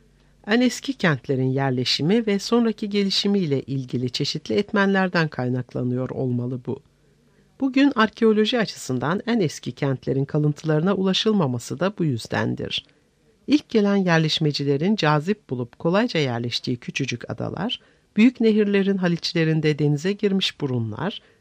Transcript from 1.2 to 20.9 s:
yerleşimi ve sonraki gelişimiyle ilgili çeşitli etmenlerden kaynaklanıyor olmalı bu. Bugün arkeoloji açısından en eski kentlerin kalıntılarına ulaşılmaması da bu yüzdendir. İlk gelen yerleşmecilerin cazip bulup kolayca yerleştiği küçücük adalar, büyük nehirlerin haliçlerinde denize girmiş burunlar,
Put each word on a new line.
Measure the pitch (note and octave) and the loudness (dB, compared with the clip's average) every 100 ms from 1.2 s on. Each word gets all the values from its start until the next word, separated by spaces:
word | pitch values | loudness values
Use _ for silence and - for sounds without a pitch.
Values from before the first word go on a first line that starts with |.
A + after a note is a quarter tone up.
| - C3 C3 | 0 0 0
yerleşimi | C3 C3+ B2+ B2 - C#3+ A3+ G#3+ | 0 0 0 0 0 2 2 2
ve | G3 | -2
sonraki | - A#3 A3+ G#3+ G#3 | 2 2 2 -2 -2
gelişimiyle | G3+ G3 - G3+ G3+ E3+ C3+ | 0 0 0 0 0 0 -2
ilgili | - C#3 B2+ B2 B2+ | -2 -6 -4 -4 -4
çeşitli | - D3 D3+ - | -4 -4 -4 -4
etmenlerden | G#3+ G3+ G#3+ G3 G3 F#3+ F3+ D#3 | -2 0 0 2 2 0 0 -2
kaynaklanıyor | - B2 B2+ B2 C3+ B2 B2 B2+ | -2 -4 -2 -4 -4 -4 -4 -4
olmalı | - C3 B2 B2 B2+ B2 | -4 -4 -2 -4 -8 -8
bu. | - _ _ _ _ _ _ _ - | -10 _ _ _ _ _ _ _ -4
Bugün | C4+ C4 C#4 | -2 4 4
arkeoloji | B3 A3 - A3 G#3+ G#3+ B3 | 4 0 4 2 4 2 0
açısından | G3 - - B2+ C3 F#3+ - | -2 -4 -6 -2 -2 -2 0
en | A#3 | 0
eski | D#3+ - - | 0 -2 -10
kentlerin | - C#3+ C3 - C3+ | -4 -2 -2 -2 -2
kalıntılarına | C#3 D3+ D3+ D3 D3+ D3+ F3 | 0 0 0 0 0 0 2
ulaşılmaması | F#3+ F#3+ F#3 A3 G#3 D3 B2 - C3+ | 0 0 0 2 2 2 -2 -6 -4
da | F3+ G#3 | -4 -2
bu | |
yüzdendir. | E3+ A#2 - A2+ A#2 A#2+ - - - _ _ _ _ _ - | -2 -2 -4 -2 -2 -4 -6 -8 -10 _ _ _ _ _ 0
İlk | C#4+ - | 0 2
gelen | A3+ G3+ G3+ | 0 2 2
yerleşmecilerin | F3+ D#3+ D#3 - D#3 C#3+ C#3 C#3 F3 G#3+ | 4 2 2 0 0 0 0 0 0 2
cazip | D3+ D3+ D#3 G#3 - | 2 2 0 -4 -4
bulup | B2 A#2+ - | -8 -8 -4
kolayca | E3 F#3 A#3+ E3+ | 0 0 0 0
yerleştiği | C#3 A#2 A#2+ - - A#2+ | 0 -2 -4 -6 -4 -6
küçücük | - - C3+ A#2+ - | -6 -6 -6 -6 -8
adalar, | A#2+ A#2 - G3+ - _ _ _ - | -8 -6 -6 -6 -8 _ _ _ 4
büyük | A#3 B3+ | 4 4
nehirlerin | A3+ G#3+ G3+ G3+ G3 G3 | 2 2 2 2 2 0
haliçlerinde | F3+ E3+ - E3+ D#3+ D#3+ D3+ D3 | 0 0 -2 0 0 2 0 2
denize | D3 D3 F3 | 2 0 -2
girmiş | G3+ G#3 F#3+ - - | 0 0 0 -2 -4
burunlar, | C#3+ B2 A2+ | -2 -2 -2